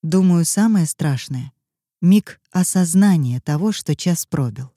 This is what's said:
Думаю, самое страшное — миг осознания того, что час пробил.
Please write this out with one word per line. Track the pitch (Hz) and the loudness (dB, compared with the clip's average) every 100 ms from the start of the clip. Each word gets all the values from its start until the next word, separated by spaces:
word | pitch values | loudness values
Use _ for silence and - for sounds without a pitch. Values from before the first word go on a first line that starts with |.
Думаю, | 160 185 185 175 165 | 0 2 4 2 0
самое | - 220 208 160 | 0 2 2 0
страшное — | - 156 131 - 135 135 _ _ _ _ _ | -2 -2 -2 -4 -8 -10 _ _ _ _ _
миг | 175 202 - - _ | 2 2 2 -18 _
осознания | 185 180 190 180 185 202 175 131 123 | -2 0 0 2 4 4 4 0 -4
того, | - 147 208 | -4 -2 -2
что | 202 - 147 | -4 -6 -4
час | - 170 - | -2 -4 -4
пробил. | 156 127 107 131 | -4 -4 -6 -16